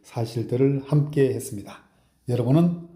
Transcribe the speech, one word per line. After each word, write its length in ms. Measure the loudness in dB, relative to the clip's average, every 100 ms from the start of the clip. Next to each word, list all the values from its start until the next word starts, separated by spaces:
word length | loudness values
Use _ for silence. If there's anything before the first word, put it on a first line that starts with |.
사실들을 840 | -12 -6 -6 -4 -2 2 2 0 0
함께 440 | 0 2 2 2
했습니다. 460 | 0 -6 -12 -12 -18 _ _ _ _ -4
여러분은 600 | 0 2 4 4 0 -8